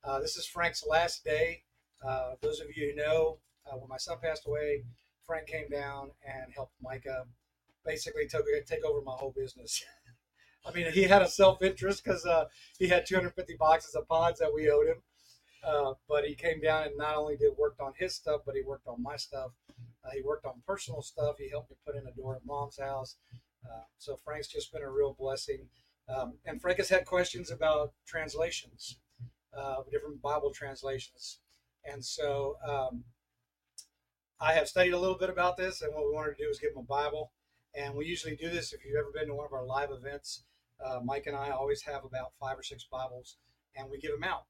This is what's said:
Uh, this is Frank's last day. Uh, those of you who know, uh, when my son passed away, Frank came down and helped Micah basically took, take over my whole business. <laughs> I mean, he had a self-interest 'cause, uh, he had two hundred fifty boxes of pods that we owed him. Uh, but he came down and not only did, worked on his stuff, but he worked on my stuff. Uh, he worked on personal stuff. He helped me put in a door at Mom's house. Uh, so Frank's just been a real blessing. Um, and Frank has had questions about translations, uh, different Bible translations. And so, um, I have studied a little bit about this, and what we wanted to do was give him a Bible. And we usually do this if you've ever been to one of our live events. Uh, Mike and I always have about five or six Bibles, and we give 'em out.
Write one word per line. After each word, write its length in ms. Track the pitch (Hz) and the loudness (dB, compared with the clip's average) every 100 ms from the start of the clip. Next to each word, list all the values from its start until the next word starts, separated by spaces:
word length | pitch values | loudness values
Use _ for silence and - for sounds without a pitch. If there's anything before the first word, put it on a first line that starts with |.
Uh, 160 | 170 - | -4 -4
this 160 | - 180 | -2 -6
is 80 | - | -8
Frank's 400 | 175 170 - 151 | -2 -2 0 2
last 400 | 156 170 - 160 | 2 2 -2 -2
day. 380 | 151 165 165 _ _ _ _ | 2 2 0 _ _ _ _
Uh, 340 | 135 131 127 131 | -4 -2 -2 -2
those 220 | 147 151 | -4 -4
of 60 | 147 | -8
you 180 | 151 147 | -4 -4
who 40 | 143 | -2
know, 440 | 151 160 160 156 _ _ - | 2 4 4 0 _ _ -14
uh, 100 | 131 | -14
when 140 | - | -10
my 80 | - | -10
son 200 | - 170 | -8 -4
passed 240 | 165 156 - | -4 -4 -2
away, 380 | 147 151 143 120 - _ _ - | -2 0 0 -2 -16 _ _ -8
Frank 200 | 165 156 | -8 -6
came 220 | 160 147 | -8 -4
down 440 | 143 143 139 139 - 139 | -6 -4 -8 -12 -14 -14
and 280 | 131 131 | -12 -12
helped 180 | 139 131 _ | -10 -12 _
Micah 440 | 120 131 139 127 127 - _ _ _ _ | -10 -10 -6 -6 -8 -18 _ _ _ _
basically 420 | - 156 - 151 147 | -6 -4 -4 -2 0
took, 200 | 160 147 147 143 | 2 2 2 0
take 200 | 160 156 | -2 2
over 160 | 143 | 0
my 100 | 135 | 0
whole 220 | - 135 135 | -6 -6 -4
business. 480 | 131 127 117 - - - - - | -6 -8 -6 -6 -6 -20 -20 -20
<laughs> 420 | _ _ _ _ - | _ _ _ _ -6
I 60 | |
mean, 180 | 175 165 | -2 2
he 100 | 165 | 6
had 180 | 185 202 | 10 10
a 60 | 185 | 10
self-interest 760 | - 190 190 190 190 185 196 - | 10 10 10 2 2 -2 -2 -2
'cause, 200 | 185 170 | -2 4
uh, 200 | 165 151 - - - | 4 4 -6 -20 -2
he 80 | 180 | 4
had 180 | 180 175 | 6 6
two 100 | 185 | 2
hundred 200 | 180 - | 2 -4
fifty 220 | 175 170 | -8 2
boxes 360 | 156 160 - | 6 6 4
of 140 | 156 156 | -6 2
pods 320 | 160 170 165 | 4 4 4
that 140 | 156 | 2
we 160 | 151 151 | 4 6
owed 160 | 147 156 | 6 6
him. 160 | 165 _ _ _ - _ _ | 2 _ _ _ -20 _ _
Uh, 340 | 160 147 139 131 _ | 0 2 2 -2 _
but 180 | 147 147 | 2 2
he 80 | |
came 280 | 143 170 156 | -2 -2 2
down 220 | 156 156 151 | 2 2 0
and 100 | 143 | -2
not 200 | 151 151 | -2 0
only 180 | 151 143 | -2 4
did, 220 | 147 135 | 4 6
worked 240 | 147 - | 0 0
on 120 | - - | -10 -4
his 180 | 185 - | -4 -4
stuff, 280 | - 147 139 | -2 -2 0
but 100 | - | -4
he 60 | |
worked 260 | 131 135 - | -4 -8 -8
on 160 | 120 | -8
my 140 | 123 147 | -6 -6
stuff. 340 | - 135 127 120 _ - 117 _ 127 | -8 -8 -10 -12 _ -20 -20 _ -10
Uh, 60 | |
he 80 | 135 | -6
worked 240 | 135 147 139 | -2 -4 -4
on 160 | 123 - | -12 -6
personal 360 | 196 - 147 | -6 -4 -10
stuff. 340 | - - 147 147 | -10 -2 -2 -2
He 120 | 139 | -8
helped 200 | 147 - | -8 -10
me 40 | - - | -16 -10
put 120 | 143 | -10
in 100 | 131 | -10
a 60 | |
door 240 | 120 131 131 | -10 -8 -8
at 80 | 120 | -6
Mom's 340 | 143 143 - | -6 -6 -6
house. 380 | 135 135 127 - _ 120 _ _ 117 | -6 -6 -8 -14 _ -20 _ _ -16
Uh, 140 | 113 - _ | -16 -16 _
so 180 | - 139 | -10 -10
Frank's 320 | - 151 143 | -8 -10 -6
just 240 | 151 - | -8 -8
been 120 | 156 | -10
a 60 | 143 | -4
real 240 | 135 139 | 0 0
blessing. 560 | 135 135 - - 135 - _ _ _ - | 0 -4 -4 -4 -6 -8 _ _ _ -6
Um, 320 | 131 120 - - | -4 -4 -8 -10
and 160 | 151 | -4
Frank 160 | 180 180 | 0 2
has 100 | 185 | 4
had 180 | 185 180 | 4 4
questions 460 | 180 180 180 180 | 0 0 -2 -8
about 420 | - 156 151 147 _ - | 0 4 4 2 _ -8
translations, 960 | 165 151 151 165 - 123 - - - _ _ 120 _ _ | -6 -6 -2 -2 -2 -10 -16 -16 -16 _ _ -16 _ _
uh, 300 | 139 135 131 135 | -8 -4 -4 -2
different 300 | 143 147 139 | -4 -4 -6
Bible 300 | 143 151 143 | -2 0 0
translations. 840 | 143 143 135 135 131 - _ - - _ _ _ _ 147 | -4 -10 -6 -4 -6 -6 _ -16 -16 _ _ _ _ -12
And 180 | 143 127 | -10 -8
so, 520 | - 147 143 139 147 151 | -2 0 0 -2 -4 -4
um, 400 | 139 131 120 123 _ _ _ _ _ _ - - _ _ _ _ _ | -2 -2 -4 -12 _ _ _ _ _ _ -20 -20 _ _ _ _ _
I 140 | 156 | 4
have 160 | 160 147 | 4 4
studied 240 | 185 180 | 4 4
a 60 | 180 | 4
little 180 | 185 185 | 2 0
bit 120 | 185 | -2
about 280 | 180 180 180 | 2 0 2
this, 240 | 185 180 | -4 -2
and 120 | 156 | -6
what 120 | 151 147 | -2 -2
we 60 | |
wanted 240 | 151 151 143 | -2 -4 -4
to 60 | |
do 40 | 151 | -6
was 100 | 143 | -2
give 120 | 151 | -4
him 60 | 143 | -6
a 60 | |
Bible. 500 | 117 139 147 151 151 _ _ _ _ | -4 0 0 -2 -8 _ _ _ _
And 220 | 143 143 143 | -8 -6 -6
we 100 | 156 | -4
usually 300 | 175 160 147 | -4 -6 -6
do 140 | 165 | -4
this 220 | 170 160 | -4 -6
if 120 | 147 139 | -12 -4
you've 120 | 143 | -2
ever 140 | 143 | -2
been 140 | 151 151 | -6 -6
to 80 | 143 | -6
one 100 | 147 | -6
of 80 | |
our 120 | 135 127 | -8 -4
live 260 | 135 143 | -2 -2
events. 520 | 131 131 143 - - _ _ _ _ | -6 -10 -10 -12 -14 _ _ _ _
Uh, 180 | 165 127 | -8 -6
Mike 240 | 120 139 156 | -4 -4 -4
and 80 | 139 | -6
I 140 | 139 | -4
always 300 | 135 139 143 | -2 0 -2
have 220 | - 139 131 | -4 -10 -8
about 280 | 160 160 _ | -8 -10 _
five 180 | 170 - | -8 -8
or 60 | |
six 220 | - 123 - | -10 -14 -12
Bibles, 520 | - 127 123 - - _ _ _ - | -8 -8 -10 -18 -20 _ _ _ -14
and 140 | 135 | -12
we 80 | 139 | -10
give 120 | 151 | -6
'em 100 | 147 | -4
out. 220 | 180 160 | -4 -6